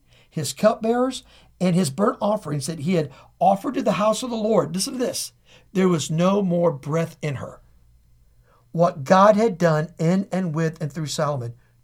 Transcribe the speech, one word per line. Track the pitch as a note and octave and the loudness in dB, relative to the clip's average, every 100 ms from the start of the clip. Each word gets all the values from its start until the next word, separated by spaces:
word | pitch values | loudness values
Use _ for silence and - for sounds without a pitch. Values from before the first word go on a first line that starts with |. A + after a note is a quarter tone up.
| _ _ _ | _ _ _
his | - - | -8 -6
cupbearers, | - G#3+ A#3 A3 A#3+ C4 B3+ - - _ - | 0 2 2 0 0 0 -4 -12 -20 _ -2
and | F3+ | 0
his | F3 E3 | 2 0
burnt | C3 A3 C4 | 0 0 0
offerings | G#3 G#3+ D3 D3 C3 | -2 -2 -4 -6 -6
that | - | -6
he | D3 | -2
had | F3+ D3 - - - | 0 -2 -6 -20 0
offered | F3 G3 C#4+ | 2 2 0
to | C4+ | -2
the | A3 | 0
house | E3+ G#3+ G#3+ | 0 0 0
of | B3+ | -4
the | A3+ | -4
Lord," | G#3+ G#3 D3 | 0 2 0
listen | F3 C4+ | -2 -6
to | B3+ | -4
this, | A3 - - - _ - _ | -4 -6 -10 -14 _ -20 _
"there | F#3 F#3 | 0 2
was | E3 - | 2 -2
no | D#3+ F3+ G3+ | 0 2 2
more | F#3+ F3 E3+ | 0 0 0
breath | C#3 C#3 D#3+ E3 - | -2 -4 -4 -4 -6
in | D3+ B2+ | -6 -6
her." | - - - _ _ _ _ _ _ _ _ _ _ | -10 -16 -20 _ _ _ _ _ _ _ _ _ _
What | E3 E3+ D#3+ | 0 0 0
God | C3+ F#3 G3+ G#3 | 2 6 6 6
had | A3+ E3 | 2 2
done | E3+ D#3 D#3+ - | 2 2 -2 -2
in | E3 F#3+ G3 | 0 0 0
and | F3+ F#3 | -4 -4
with | D3+ D#3+ E3 | -2 -4 -4
and | D3 | -8
through | E3+ D3 | -6 -6
Solomon | - D3 C#3+ A#2 - _ _ | -4 -2 -4 -6 -12 _ _